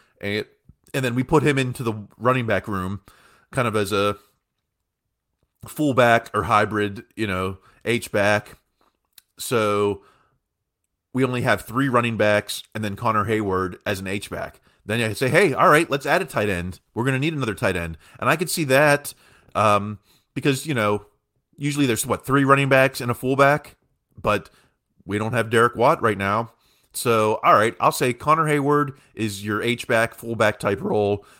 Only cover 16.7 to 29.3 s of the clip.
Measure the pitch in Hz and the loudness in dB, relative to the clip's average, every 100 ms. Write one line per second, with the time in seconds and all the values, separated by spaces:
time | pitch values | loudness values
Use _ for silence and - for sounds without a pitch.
16.7 | 90 _ - 123 131 147 156 123 98 110 | -10 _ -4 -2 -2 -2 -2 -4 -2 -2
17.7 | 90 85 82 - - 120 160 175 - 151 | -2 -6 -10 -18 -6 -2 0 -2 -4 2
18.7 | 131 139 143 - - _ _ _ - 107 | 4 4 4 0 -16 _ _ _ 0 2
19.7 | 104 101 104 _ _ _ - 143 131 156 | 2 0 -8 _ _ _ -2 0 0 -2
20.7 | 135 107 104 - _ _ _ _ - 139 | -2 0 -2 -4 _ _ _ _ -8 -4
21.7 | 143 139 110 131 101 - 135 135 139 139 | 0 0 0 -2 -4 0 2 4 4 4
22.7 | 131 131 135 120 117 127 135 139 147 - | 4 2 0 -6 -4 -2 2 4 2 -4
23.7 | - _ _ _ - 107 104 - _ _ | -20 _ _ _ -6 -2 -2 -4 _ _
24.7 | _ _ _ - 104 110 117 113 113 117 | _ _ _ -6 -4 -2 -4 0 2 2
25.7 | 117 120 165 117 101 98 104 117 _ _ | 2 2 2 0 0 -2 -2 -4 _ _
26.7 | _ _ - 123 113 110 107 151 143 110 | _ _ -6 0 2 2 2 4 4 4
27.7 | - 143 156 131 120 - 156 156 147 139 | 2 0 0 -2 -2 0 0 2 0 0
28.7 | 147 143 135 _ - 110 | 0 -2 -6 _ -6 -6